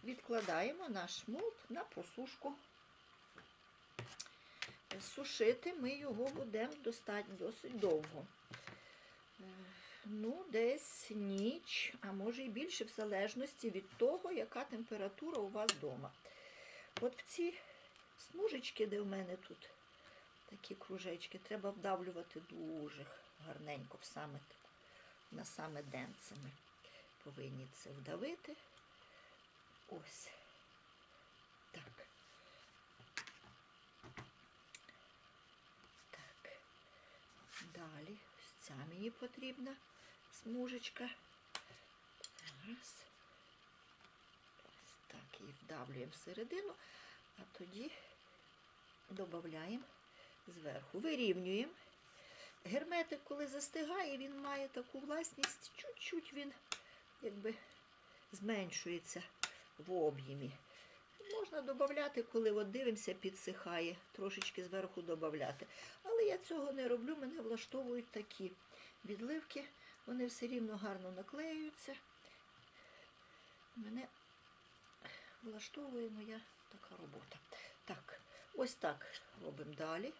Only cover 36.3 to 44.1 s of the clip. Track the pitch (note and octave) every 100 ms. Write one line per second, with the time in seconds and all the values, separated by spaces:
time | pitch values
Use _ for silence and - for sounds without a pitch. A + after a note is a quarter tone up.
36.3 | - - - - - - - - - -
37.3 | - - - E3+ E3+ E3 D3+ D#3 G#3 -
38.3 | - - - - C3 D3 F3 G#3+ A#3 B3
39.3 | B3 C4 C4 C4 C4+ - - - - -
40.3 | - A3+ A#3+ B3 B3 A#3 - B3 A#3 -
41.3 | - - - - - - - - - -
42.3 | - D3+ C#3 F#3 B3 - - - - -
43.3 | - - - - - - - -